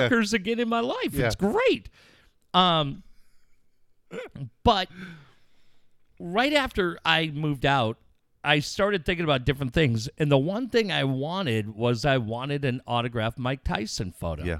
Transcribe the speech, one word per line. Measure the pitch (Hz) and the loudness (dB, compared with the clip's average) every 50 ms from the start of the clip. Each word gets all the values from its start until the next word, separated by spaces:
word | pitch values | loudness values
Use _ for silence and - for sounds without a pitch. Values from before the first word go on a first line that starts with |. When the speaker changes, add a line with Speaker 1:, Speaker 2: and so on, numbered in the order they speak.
| 123 117 | 4 4
Speaker 1:
fuckers | 247 233 208 196 | 4 2 2 2
again | 226 202 180 226 233 226 | 0 -2 0 -2 -2 -2
in | 240 226 | 0 0
my | 233 233 | 0 -2
life." | 233 269 403 523 466 269 | -2 -2 -2 -4 -4 -4
Speaker 2:
Yeah. | - 139 123 | -2 0 0
Speaker 1:
It's | 113 104 | 0 0
great. | - 180 208 370 453 523 466 302 - - - _ _ - - _ _ _ _ _ _ _ _ - | 0 -2 0 0 2 2 2 2 0 -4 -14 _ _ -20 -20 _ _ _ _ _ _ _ _ 2
Um, | 180 185 180 165 160 147 139 208 - - - - - - - - - - _ - _ _ _ _ _ _ _ _ _ _ - - 508 480 - - - 135 110 _ _ - | 4 4 4 4 2 0 -2 -6 -10 -16 -20 -20 -20 -20 -20 -20 -20 -20 _ -20 _ _ _ _ _ _ _ _ _ _ -16 -14 -14 -14 -14 -14 -14 -14 -14 _ _ 2
but | 240 214 190 185 - 175 180 185 180 165 151 139 - - _ - - - - - - - - _ - _ _ _ _ _ - | 2 2 2 -2 -6 -10 -18 -16 -16 -18 -20 -20 -20 -20 _ -20 -20 -20 -20 -20 -20 -20 -20 _ -20 _ _ _ _ _ -12
right | 180 170 185 226 262 294 | -8 -4 -2 0 2 2
after | 302 285 262 226 - 214 185 170 170 - - | 2 2 0 0 0 0 0 -2 -2 -2 0
I | 165 160 160 165 156 | 2 2 2 2 -2
moved | 143 147 156 151 143 120 143 | -4 -2 -2 -2 -2 0 2
out, | 139 139 135 113 110 117 _ _ _ _ _ _ _ _ _ - | 2 4 4 2 0 -2 _ _ _ _ _ _ _ _ _ 0
I | 143 151 147 | 0 2 2
started | - - - 208 196 202 202 175 - | 0 -2 -2 0 0 0 0 -2 -2
thinking | 196 180 170 170 | -4 -4 -2 0
about | 151 143 131 123 | 0 0 0 2
different | 143 131 139 139 120 - | 0 -2 0 -2 -2 2
things. | - 156 120 117 110 110 143 - | 2 2 2 2 0 -4 -6 -4
And | - 151 147 | -2 2 4
the | 147 135 | 4 4
one | 139 175 196 233 262 220 | 4 2 -2 -4 -4 0
thing | - 233 220 185 | 2 2 2 2
I | 151 139 139 | 0 0 0
wanted | 135 131 131 143 160 180 196 190 127 110 110 104 107 107 | 0 0 -2 -2 -4 -4 -4 -2 0 0 0 -2 -4 -4
was | 107 117 120 120 110 147 | 0 2 2 2 2 2
I | 143 135 127 | 2 2 2
wanted | 110 104 113 120 131 143 143 143 143 | 0 -2 -4 -6 -4 -4 -4 -2 -2
an | 127 123 131 - | -2 -2 -4 -4
autographed | 117 120 120 120 123 117 117 110 117 - - | -2 -2 -2 -2 -2 -2 -2 -2 -2 -4 -4
Mike | 123 127 139 - - | -4 -4 -4 -4 -4
Tyson | - 175 - - - - - 101 90 | -4 -2 -4 -4 -6 -6 -6 -6 -6
photo. | - - - 82 78 76 90 | -6 -6 -6 -6 -4 -4 -2
Speaker 2:
Yeah. | 87 82 | -4 -4